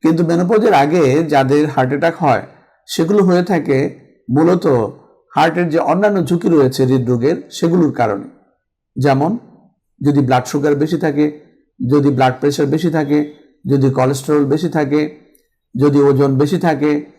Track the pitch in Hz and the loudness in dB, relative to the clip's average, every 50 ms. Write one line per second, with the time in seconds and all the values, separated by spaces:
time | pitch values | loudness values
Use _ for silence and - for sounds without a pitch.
0 | _ 160 165 160 175 160 170 170 180 180 233 214 208 233 196 143 139 147 156 180 | _ 0 0 0 0 -2 0 -2 0 0 0 2 2 2 2 2 2 2 2 2
1 | 160 131 127 151 165 156 147 139 135 131 139 147 151 151 135 - 131 127 139 139 | 2 2 2 0 0 0 0 0 2 2 2 2 0 0 0 -2 -2 -2 -2 -2
2 | 151 165 165 165 175 147 123 104 - - - - _ _ _ _ _ _ - - | -2 -2 -2 0 0 0 0 0 -2 -8 -20 -20 _ _ _ _ _ _ -4 -4
3 | 165 160 208 208 196 180 180 175 175 175 208 165 143 - 139 131 143 - - - | -2 0 2 2 4 4 2 2 2 0 -2 -2 0 0 0 0 0 -2 -6 -12
4 | - _ _ _ _ - 120 139 160 170 185 175 - 175 139 120 110 101 - - | -20 _ _ _ _ -4 0 2 2 2 2 0 0 0 0 0 0 -4 -8 -14
5 | _ _ _ _ _ _ - - 151 170 160 175 175 170 147 165 160 - 156 185 | _ _ _ _ _ _ -2 0 0 0 0 -2 -4 -2 -2 -2 0 0 -2 0
6 | 202 208 202 196 165 131 180 170 - 196 170 156 139 127 127 - 135 127 131 131 | 0 0 0 0 -2 0 -2 -2 0 2 2 4 2 2 2 0 0 2 2 0
7 | 120 117 123 120 117 139 170 262 - - - - - 165 170 180 170 147 123 - | 0 0 -2 0 0 -2 -2 -2 -6 -14 -10 -4 -2 0 2 2 2 0 0 -2
8 | 123 110 101 - - - - _ _ _ _ _ _ _ _ _ _ _ _ - | -2 -2 -2 -6 -8 -14 -20 _ _ _ _ _ _ _ _ _ _ _ _ -4
9 | 127 143 135 135 143 165 214 240 - - - - _ _ _ _ _ _ _ _ | 0 0 0 0 0 -2 -4 -6 -10 -16 -20 -20 _ _ _ _ _ _ _ _
10 | 127 139 139 143 135 123 131 123 123 - - 151 143 151 147 143 147 156 180 160 | -2 0 0 2 2 2 0 0 -2 -2 -6 -2 0 0 0 0 0 -2 -2 -2
11 | - 160 139 143 151 151 151 - - _ _ _ _ _ _ _ 127 123 135 147 | -2 -2 0 0 -2 -2 -2 -8 -20 _ _ _ _ _ _ _ -4 0 0 2
12 | 139 143 139 127 135 131 127 - - 147 139 - 156 139 139 156 160 175 151 165 | 2 2 2 2 0 0 0 0 -2 -4 -2 0 -2 -2 -2 -2 -2 -2 -2 -2
13 | 156 139 147 151 147 147 - - _ _ _ _ _ - 135 139 131 139 131 131 | -2 0 0 -2 -2 -4 -8 -20 _ _ _ _ _ -2 -2 0 0 0 0 0
14 | 127 131 139 131 - - 151 147 143 131 143 156 170 170 - 165 151 131 143 151 | -2 -2 -2 -4 -4 -2 0 0 0 0 -2 -2 -2 -4 -2 -4 -4 -2 -2 -2
15 | 151 151 - - _ _ _ _ _ _ _ _ _ _ _ 123 139 147 139 143 | -2 -4 -8 -14 _ _ _ _ _ _ _ _ _ _ _ 0 0 2 4 4
16 | 143 139 139 131 143 139 135 131 143 143 196 175 - 175 160 135 143 151 151 147 | 4 4 4 4 2 2 2 0 0 0 0 0 0 0 0 0 0 0 -2 -2
17 | 147 - _ | -4 -10 _